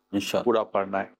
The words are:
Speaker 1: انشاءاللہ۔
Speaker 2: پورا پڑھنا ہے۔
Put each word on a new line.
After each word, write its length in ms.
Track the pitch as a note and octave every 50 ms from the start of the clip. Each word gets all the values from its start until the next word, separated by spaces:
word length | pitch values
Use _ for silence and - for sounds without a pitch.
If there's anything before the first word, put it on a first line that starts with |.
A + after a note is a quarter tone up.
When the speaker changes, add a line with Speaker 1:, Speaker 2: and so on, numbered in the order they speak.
| _ _
Speaker 1:
انشاءاللہ۔ 340 | - G2 G2 - - F#2+ -
Speaker 2:
پورا 180 | A#2+ A2+ A2 G#2+
پڑھنا 380 | - - G2+ G2 G2 G2 G2
ہے۔ 40 | G2 - -